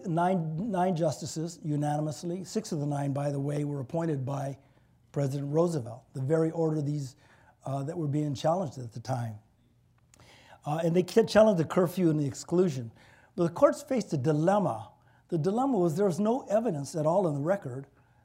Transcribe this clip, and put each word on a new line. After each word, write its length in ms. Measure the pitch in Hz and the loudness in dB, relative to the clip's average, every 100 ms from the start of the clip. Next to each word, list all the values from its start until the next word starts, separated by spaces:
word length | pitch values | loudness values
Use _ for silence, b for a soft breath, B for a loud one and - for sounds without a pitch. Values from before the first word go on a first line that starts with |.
| 196 | -4
nine, 640 | 165 180 185 160 160 226 | 0 0 0 -2 -6 -4
nine 240 | 180 185 160 | 0 0 0
justices 640 | 160 - 170 160 165 - | -2 -2 -8 -8 -8 -8
unanimously, 800 | 151 147 147 147 151 147 175 185 | -4 -2 -2 -2 -4 -6 -8 -8
six 280 | - 220 220 | -6 -8 -6
of 80 | 156 | -6
the 60 | 147 | -4
nine, 260 | 143 139 | -4 -4
by 180 | 135 143 | -2 -2
the 80 | 139 | -4
way, 240 | 139 147 | -4 -4
were 160 | 147 143 | -4 -6
appointed 460 | 123 165 165 139 127 | -6 -4 -4 -4 -6
by 320 | 139 139 135 b b b b _ | -6 -8 -10 b b b b _
President 400 | 147 139 143 139 | -4 -4 -4 -2
Roosevelt, 520 | 156 175 156 113 113 _ | 0 0 0 -8 -14 _
the 80 | 135 | -6
very 300 | 131 160 160 | -2 0 0
order 300 | 170 160 156 | 0 -2 -2
these, 340 | 143 147 131 - b b b b 131 | -2 -4 -8 -14 b b b b -8
uh, 160 | 139 | -6
that 140 | 139 175 | -6 -6
were 100 | 147 | -4
being 280 | 151 151 127 | -2 -4 -2
challenged 420 | 156 180 151 135 | 0 0 -4 -8
at 160 | 117 | -14
the 60 | 120 | -12
time. 360 | 123 127 117 107 _ _ _ _ _ _ _ _ B B B B 147 | -8 -6 -6 -12 _ _ _ _ _ _ _ _ B B B B 0
Uh, 140 | 160 | 8
and 120 | 170 175 | 10 10
they 80 | |
ca-, 200 | 180 226 | 6 6
challenged 360 | 220 202 220 175 | 6 8 8 6
the 60 | 147 | 2
curfew 440 | 180 175 190 170 | 2 2 4 2
and 100 | 151 | 2
the 60 | 139 | 0
exclusion. 640 | - - 175 185 131 113 b b b b - | -4 -2 2 2 0 -10 b b b b -2
But 100 | 170 | -2
the 80 | |
courts 280 | 170 302 240 | 4 2 2
faced 320 | - 262 - | -4 -4 -2
a 40 | 147 | -2
dilemma. 720 | 143 151 170 202 160 110 104 _ b b b | 0 0 2 2 0 -4 -12 _ b b b
The 80 | 170 | -4
dilemma 400 | 175 220 269 220 | -2 -2 0 0
was 180 | 175 156 | 0 0
there 100 | 208 | 0
was 140 | 160 | 0
no 260 | 214 262 - | -2 -2 -2
evidence 460 | 214 233 151 135 165 | -2 -2 -4 -6 -2
at 100 | 151 | 0
all 220 | 185 175 | 2 0
in 60 | |
the 80 | 139 | -2
record 460 | 156 196 135 131 139 b b b | -2 -4 -6 -12 -14 b b b